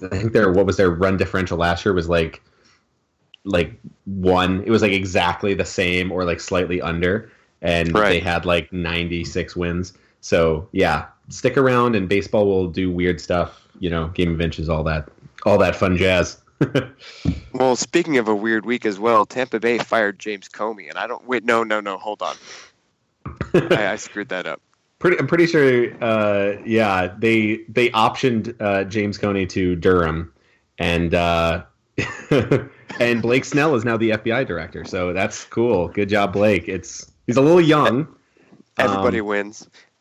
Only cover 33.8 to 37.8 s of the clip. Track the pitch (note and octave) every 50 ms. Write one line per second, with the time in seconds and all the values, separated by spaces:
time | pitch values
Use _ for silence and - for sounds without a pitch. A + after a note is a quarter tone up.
33.8 | G#2 A#2+ A#2 A2 A2+ A2 G#2+ G#2+ - A2+ A2+ C3 C3+ A2 F2 E2 D#2+ E2 - F2
34.8 | E2 - - F#2 F2+ F2+ E2+ F#2 G2+ A2 - - - - - A#2 A#2 A#2+ A2 F2+
35.8 | E2+ - - G#2 G#2 F#2+ G#2+ G#2 G2+ F#2+ F#2+ G2+ G#2 G#2+ G2+ F2 - F#2+ F#2 F2+
36.8 | - - - - - _ _ _ - - A#2 C3+ C3+ D3+ E3+ F3+ E3+ D3+ D3+ D3+